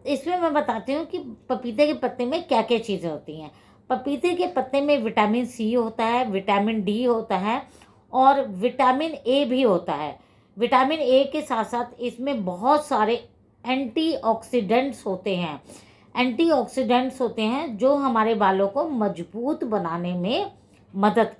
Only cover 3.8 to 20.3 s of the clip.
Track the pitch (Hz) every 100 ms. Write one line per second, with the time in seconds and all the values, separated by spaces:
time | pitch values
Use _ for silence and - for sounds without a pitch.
3.8 | - 254 285 285 349 349 349 269 254 277
4.8 | 285 285 220 220 208 233 240 - 220 247
5.8 | 226 220 226 240 240 190 196 202 208 220
6.8 | 196 214 247 226 220 190 202 262 - -
7.8 | - _ _ 247 262 277 233 185 240 247
8.8 | 254 262 320 302 233 269 262 254 254 175
9.8 | - 147 151 - _ _ _ - 233 254
10.8 | 262 320 262 262 269 302 302 226 220 240
11.8 | 240 - 247 233 269 254 180 175 240 294
12.8 | 302 240 214 233 - _ _ _ 240 262
13.8 | 254 320 320 294 226 226 - 247 185 233
14.8 | 277 226 208 185 208 180 165 139 - -
15.8 | - _ _ - 254 233 330 285 220 -
16.8 | 233 247 262 254 233 - 220 262 320 202
17.8 | 262 285 277 226 220 214 196 190 196 269
18.8 | 330 254 208 165 170 214 247 - 247 208
19.8 | 170 170 180 180 180